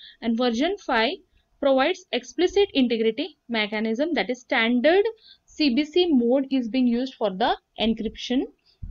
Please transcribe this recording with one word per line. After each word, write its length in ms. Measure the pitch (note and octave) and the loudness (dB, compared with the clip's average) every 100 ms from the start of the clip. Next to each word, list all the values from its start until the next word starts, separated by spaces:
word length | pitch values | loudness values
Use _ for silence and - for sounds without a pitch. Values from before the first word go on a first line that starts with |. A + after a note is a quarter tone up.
| - - | -20 -10
And 160 | A#3 A3+ | -4 -2
version 400 | B3 A3+ E4 G4+ | 0 0 -2 -2
five 360 | - A#3+ A#3 F#4+ _ _ _ - | -2 0 0 -4 _ _ _ -2
provides 460 | C#4+ C4+ D4 F#4 - | 2 2 2 -2 -6
explicit 580 | B3 - - F4+ G4 G4+ | -8 -6 -2 0 2 2
integrity 640 | D4+ B3 A3+ A3+ A3 E4 _ - | 2 0 0 -2 -2 -8 _ -8
mechanism, 640 | A3+ G#3 G#3+ A3+ A3 D#4+ | -4 -4 -2 -2 -2 -2
that 160 | C4 F#3+ | -2 -4
is, 120 | B3+ | -6
standard 600 | - B3+ A3+ B3 C#4+ F#4+ A4 - - - _ | -4 -2 0 2 4 4 2 -4 -18 -20 _
C 280 | - D4 | -2 0
B 100 | A#3 | 0
C 240 | D4+ F4+ F4+ | 0 2 2
mode 340 | C4 A#3 C4+ C4+ | 4 4 2 0
is 180 | C4+ A#3 | -2 -2
being 180 | C4 B3 | 0 0
used 280 | A#3 C4 - | 0 -4 -4
for 160 | G#3 | -4
the 260 | F#3 B3+ G4+ _ - | -2 -2 -2 _ -4
encryption, 640 | G#3+ A3 A3 - - B3+ G4+ _ _ _ - | -2 -2 -6 -8 -4 -2 -4 _ _ _ -12